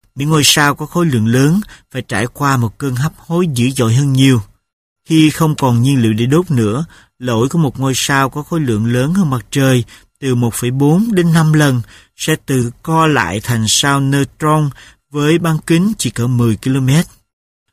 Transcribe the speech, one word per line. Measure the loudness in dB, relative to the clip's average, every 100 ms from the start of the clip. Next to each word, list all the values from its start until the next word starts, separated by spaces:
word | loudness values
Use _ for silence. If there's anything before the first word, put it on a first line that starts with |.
| _
Những | -8 0
ngôi | 0
sao | 2 2 0
có | -2 -4
khối | -2 0
lượng | 0 2
lớn | 2 2 2 -2 -14 _
phải | -12
trải | -8 -6 -6
qua | -2 0 0
một | -2 -4
cơn | -6 -4
hấp | -4 -6
hối | -6 -2 -2
dữ | 0 -2
dội | 0 0
hơn | 2 2
nhiều. | 2 4 2 -2 _ _ _ _ _
Khi | _ 2 2
không | 2 -2
còn | 0 0 2
nhiên | 2 2
liệu | 0
để | 0 0
đốt | 0 0
nữa, | 0 0 -2 -6 -12 _ _
lỗi | -4 -2 0
của | 0
một | -2 -2
ngôi | -4 -4
sao | -2 -2 -2
có | -4
khối | -6 -4
lượng | -2 -2 0
lớn | 0 0
hơn | 0 0
mặt | -2 -4
trời | -2 2 2 -2 -10 _ _
từ | -4
một | 0 -2
phẩy | -2 -4
bốn | 0 2 2 2
đến | 0 2
năm | 2 2
lần | 2 2 0 -4 -14 _ -10
sẽ | -6 -6 -2
tự | -2 -2 -6
co | -4 0 2
lại | 0 -2 -4
thành | -4 -2 -2
sao | -2 0 0
neutron | 0 0 -2 -2 0 0 0 -6 -18 _ _
với | -4 0 0
bán | 0 -2 0
kính | 0 0 -2
chỉ | -6
cỡ | -4 -2
mười | 0 0 0
ki-lô-mét. | -2 -2 2 0 0 _ _ _ _ _ _